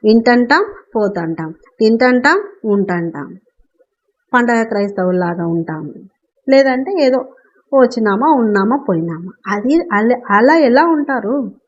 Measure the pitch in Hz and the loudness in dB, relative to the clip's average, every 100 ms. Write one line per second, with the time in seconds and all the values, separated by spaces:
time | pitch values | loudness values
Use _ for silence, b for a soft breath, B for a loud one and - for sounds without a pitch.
0 | 214 226 226 240 240 294 415 - _ 226 | 4 4 4 2 2 0 0 -8 _ -4
1 | 202 190 165 165 160 - _ _ 220 226 | -4 -4 -6 -6 -8 -12 _ _ 2 4
2 | 254 247 254 359 415 - 226 202 196 175 | 4 2 2 0 -2 -10 -4 -2 0 -4
3 | 165 151 143 180 _ _ _ _ _ _ | -6 -8 -14 -16 _ _ _ _ _ _
4 | _ _ _ 247 240 233 226 220 202 196 | _ _ _ 0 0 0 -2 -2 -4 -2
5 | 185 180 175 175 170 165 165 156 151 - | -2 0 -2 -4 -4 -4 -4 -8 -10 -16
6 | 185 _ _ _ - 269 269 254 269 392 | -20 _ _ _ 0 2 2 0 -4 0
7 | 277 262 254 b b b _ 277 247 240 | 0 0 -6 b b b _ 2 2 2
8 | 214 202 277 285 226 202 196 269 - 175 | -2 0 2 2 2 0 0 -2 -2 -2
9 | 165 165 180 - - 208 220 320 339 208 | -2 -8 -12 -16 -8 -4 0 0 0 0
10 | 220 240 - 202 240 320 285 247 330 320 | 0 -2 0 2 4 4 4 4 2 0
11 | 277 262 196 277 220 - | -2 -4 -2 -4 -6 -12